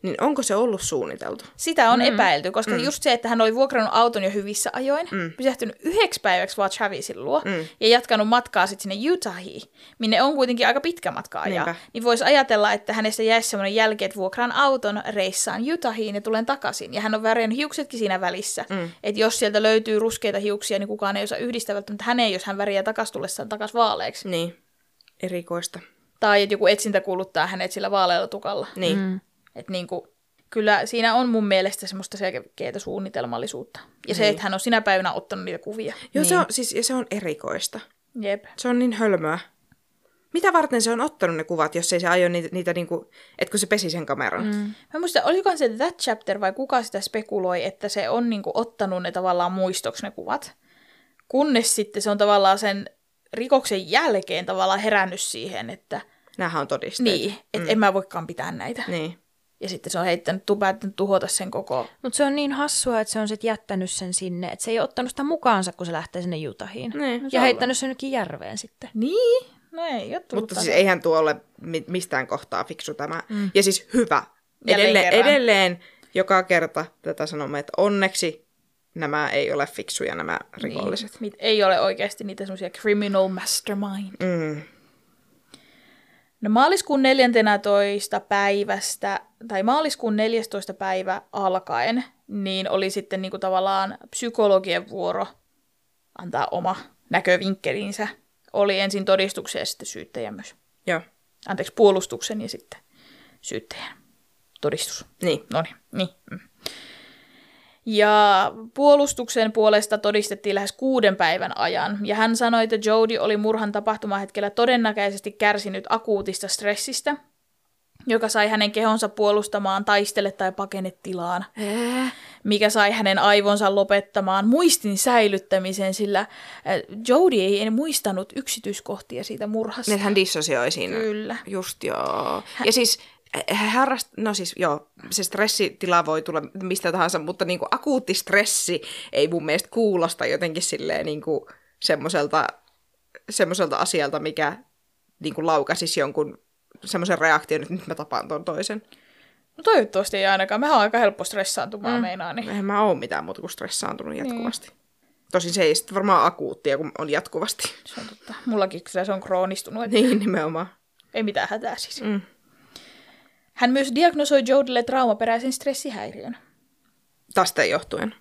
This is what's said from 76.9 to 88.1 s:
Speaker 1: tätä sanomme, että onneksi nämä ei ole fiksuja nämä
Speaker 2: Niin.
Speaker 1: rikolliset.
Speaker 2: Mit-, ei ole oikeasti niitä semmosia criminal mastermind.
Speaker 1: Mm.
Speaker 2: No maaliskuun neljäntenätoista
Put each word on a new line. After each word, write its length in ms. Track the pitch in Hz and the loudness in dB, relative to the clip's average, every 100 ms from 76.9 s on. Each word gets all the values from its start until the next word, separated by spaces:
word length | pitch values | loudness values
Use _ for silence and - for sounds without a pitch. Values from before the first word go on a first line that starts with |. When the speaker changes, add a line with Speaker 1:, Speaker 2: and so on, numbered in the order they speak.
| _ | _
Speaker 1:
tätä 240 | - - 156 | -8 -6 -6
sanomme, 340 | 151 143 143 | -6 -6 -6
että 120 | 143 - | -4 2
onneksi 720 | 202 202 190 - 170 151 _ _ _ _ _ 165 | 2 4 0 0 -4 -6 _ _ _ _ _ -8
nämä 340 | 151 151 147 | -4 -2 0
ei 220 | 139 143 | 0 0
ole 120 | 143 139 | -2 -4
fiksuja 480 | - - - - 82 | -6 -10 -6 -4 -4
nämä 240 | 80 82 | -6 -6
Speaker 2:
Niin. 220 | - - | -8 -12
Speaker 1:
rikolliset. 480 | - - - 185 214 - | -8 -6 -6 -6 -10 -12
Speaker 2:
Mit-, 160 | 214 - | -12 -6
ei 240 | 220 220 | 0 2
ole 160 | 196 185 | 4 4
oikeasti 420 | 190 196 202 - | 2 -2 -6 -6
niitä 220 | 202 190 196 | -12 -10 -12
semmosia 240 | 190 185 | -10 -10
criminal 580 | - 214 208 202 196 190 | -4 0 0 2 2 0
mastermind. 880 | 185 - - - 202 202 196 196 196 | -2 -4 -4 -4 -4 -4 -6 -10 -6
Speaker 1:
Mm. 420 | 185 175 156 151 - _ _ _ _ _ _ _ _ - _ _ _ _ _ _ _ _ | -2 -2 -2 -6 -12 _ _ _ _ _ _ _ _ -20 _ _ _ _ _ _ _ _
Speaker 2:
No 80 | 214 | 0
maaliskuun 520 | 220 285 392 - 277 | 4 4 2 2 2
neljäntenätoista 1160 | 262 269 247 233 214 202 208 202 202 202 - | 4 6 6 6 4 2 2 2 2 -2 -4